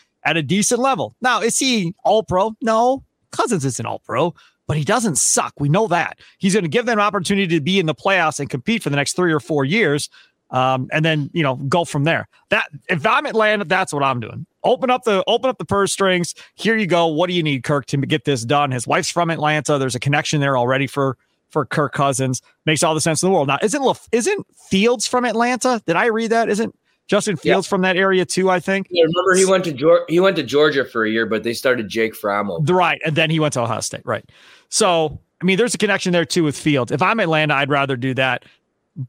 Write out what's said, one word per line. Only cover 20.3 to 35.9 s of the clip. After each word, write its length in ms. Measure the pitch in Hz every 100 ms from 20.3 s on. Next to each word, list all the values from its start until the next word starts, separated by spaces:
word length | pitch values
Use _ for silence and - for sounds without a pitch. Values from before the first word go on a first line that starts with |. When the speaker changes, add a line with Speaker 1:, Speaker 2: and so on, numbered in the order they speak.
| 151
Speaker 1:
there 180 | 139 131
already 280 | 120 131 135
for, 300 | - 135 123 _ _ _
for 160 | 156
Kirk 300 | 135 - 143
Cousins. 480 | - 139 131 131 127 - _ -
Makes 160 | 156
all 120 | 170
the 60 | 156
sense 220 | 165 156
in 80 | 185
the 20 |
world. 140 | 190 143
Now, 100 | 139
isn't 180 | 214 285
Laf-, 280 | 262 160 -
isn't 340 | 233 233 403 - _ -
Fields 380 | 190 220 247 -
from 180 | 247
Atlanta? 560 | 240 214 240 247 254 233 -
Did 100 | 170
I 100 | 233
read 240 | 220 226
that? 200 | 226 226
Isn't 260 | 202 226 - _ _ _
Justin 300 | 202 202 165
Speaker 2:
Yeah. 180 | -
Speaker 1:
Fields 140 | 190 -
from 120 | 196
that 140 | 185 185
area 300 | 190 190 175
too, 240 | - 185
I 100 | 180
think? 280 | - 196 190
Speaker 2:
Yeah, 140 | 175
remember 320 | 160 175 185 185
he 100 | 190
went 180 | 185
to 80 | 180
Geor-, 320 | 127 151 175 175
he 120 | 165
went 160 | 190 170
to 60 |
Georgia 420 | 123 139 151 139
for 220 | 123 117 107
a 40 |
year, 140 | 113
but 180 | 107 107
they 120 | 117
started 340 | 117 135 123 104
Jake 260 | 107 113
Fromm. 360 | - 107 101 101 85 151
Speaker 1:
Right, 340 | 180 170 147 160
and 100 | 156
then 140 | 160
he 100 | 160
went 140 | 151
to 80 | 135
Ohio 180 | 117 110
State, 220 | - 110
right. 240 | - 110 - - - - _
So, 520 | - 208 165 156 - - _
I 40 | 175
mean, 100 | 190
there's 180 | 214
a 40 | 185
connection 340 | 208